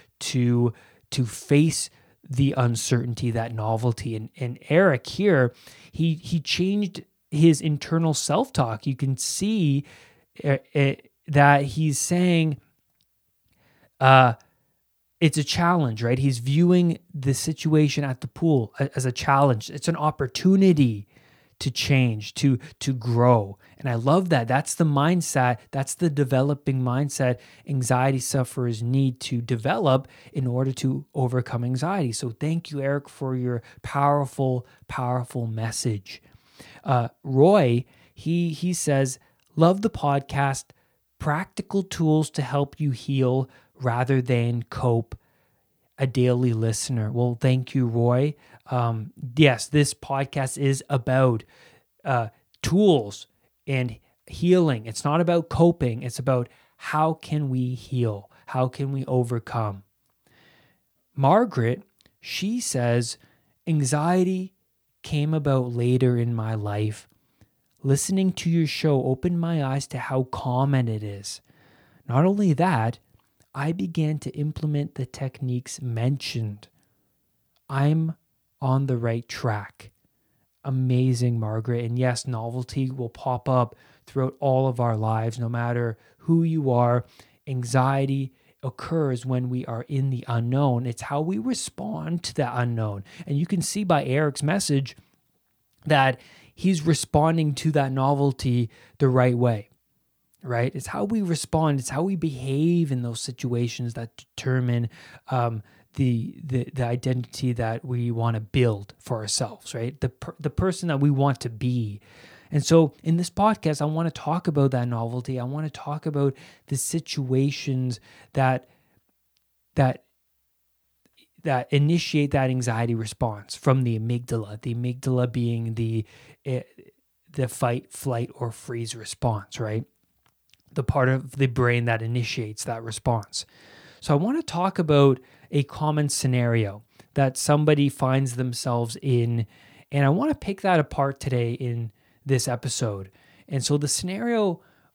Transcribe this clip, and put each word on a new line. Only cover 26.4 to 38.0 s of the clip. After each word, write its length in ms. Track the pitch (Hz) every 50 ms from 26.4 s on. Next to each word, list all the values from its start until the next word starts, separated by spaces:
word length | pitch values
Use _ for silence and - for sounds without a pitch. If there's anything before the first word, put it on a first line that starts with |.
| 135 147 143 139 - 147 131 131
mindset 580 | 127 123 123 135 147 135 - - 135 127 120 - - - - - - -
anxiety 500 | 139 131 123 117 127 123 131 139 135 127
sufferers 640 | - - - 135 123 - - 135 123 120 113 107
need 380 | 117 120 131 135 135 131 123 -
to 220 | - - 123 117
develop 640 | 117 120 123 117 110 139 202 226 185 135 131 135 - - - - - -
in 140 | - 147 131
order 260 | 123 120 127 131 135
to 320 | 127 - - 131 135 139 147 _
overcome 500 | - 147 127 117 127 127 - - 123 117
anxiety. 500 | 123 123 127 127 147 175 202 190 147 120
So 180 | 110 - 127 120
thank 400 | 110 - 143 156 165 170 - -
you, 100 | 147 139
Eric, 300 | 135 139 143 143 143 -
for 260 | - - 143 131 127
your 260 | 127 123 123 120 117 - - - -
powerful, 840 | - - - 143 143 143 143 147 139 127 - - 135 131 127 123 - - _ _ _ -
powerful 580 | - 135 127 123 123 127 123 - - 127 117
message. 760 | 113 110 110 113 113 - - - 120 107 101 - - - - _ _ _ _ _ _ _ - - - - -
Uh, 260 | - - 131 123 117 - - _
Roy, 600 | - 139 131 135 151 185 208 202 143 120 120 123 - _ _ _